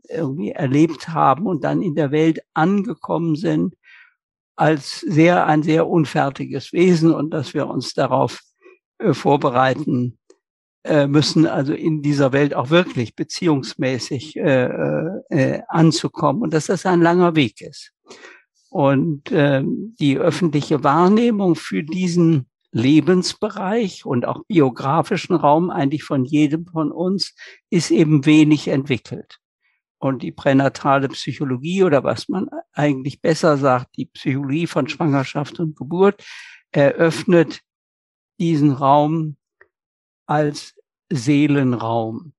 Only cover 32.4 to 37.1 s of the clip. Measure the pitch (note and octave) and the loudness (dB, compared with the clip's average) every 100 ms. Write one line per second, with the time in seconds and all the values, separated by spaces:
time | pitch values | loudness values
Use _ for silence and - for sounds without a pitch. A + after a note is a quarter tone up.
32.4 | - D#4 - - D3 C3 C#3 - - D#3 | -6 -10 -10 -2 -2 -2 -6 -6 -2 0
33.4 | E3+ C#3+ C#3 B2 B2+ - F3 - D#3 C3+ | 2 2 2 0 -2 -12 -12 -8 -4 -4
34.4 | C#3 D#3 E3+ D#3 C3 - D3+ C#3 B2+ D3 | -2 -4 -2 -4 -4 -2 0 0 -2 -6
35.4 | C3+ - D#3+ D3+ C3+ F3 G3 - - - | -8 -6 -8 -8 -6 2 2 0 -8 -20
36.4 | - - _ D3+ C#3 - E3 | -20 -20 _ 2 2 4 0